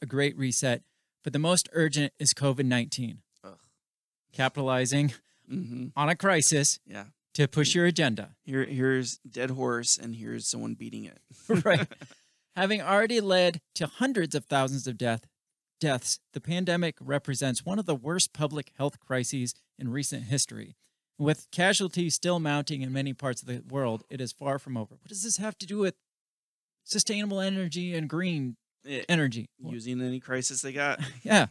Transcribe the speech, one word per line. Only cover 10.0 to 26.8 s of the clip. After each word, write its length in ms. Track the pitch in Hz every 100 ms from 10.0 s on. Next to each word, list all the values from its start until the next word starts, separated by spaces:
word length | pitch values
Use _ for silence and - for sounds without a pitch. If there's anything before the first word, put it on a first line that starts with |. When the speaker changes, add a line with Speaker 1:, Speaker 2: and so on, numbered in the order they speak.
| 117 113
Speaker 2:
here's 320 | 110 117 107
someone 260 | 117 113
beating 300 | 110 113 110
it. 160 | 104 - _ - -
Speaker 1:
<laughs> 160 | 196
Right. 220 | 202 165 - - 131 - _ _ _ 180
Having 240 | 196 214
already 380 | 156 202 220 233
led 400 | 196 185 180 170 _
to 120 | - 160
hundreds 480 | - 254 233 160
of 120 | 147 -
thousands 400 | 139 131 135 127
of 100 | 113
death, 280 | 123 113 - _ _ _ _ -
deaths, 400 | 156 123 - - _
the 80 | 143
pandemic 560 | - 175 185 175 170 -
represents 640 | 131 139 - 127 135 120 175
one 120 | 202
of 80 | 175
the 80 |
worst 380 | 139 135 180 -
public 400 | - 151 147 - -
health 200 | 143 -
crises 540 | - 127 120 139 123 - _ -
in 100 | 127
recent 340 | 135 135 135
history. 520 | 113 139 - 110 101 - _ _ _ -
With 300 | 147 151 -
casualties 640 | - 185 208 185 180 170
still 240 | - 175 175
mounting 420 | 151 147 139 143
in 100 | 131
many 200 | 135 139
parts 300 | 127 135 120
of 60 | 123
the 140 | 123 123
world, 360 | 139 123 110 -
it 120 | 135
is 120 | 123
far 260 | - 139 139
from 180 | 139 120
over. 180 | 107 -
What 120 | -
does 140 | 202
this 120 | 220 190
have 180 | 214 -
to 80 | 185
do 120 | 208
with 160 | 190 - _ _ _ _ _ _ _ _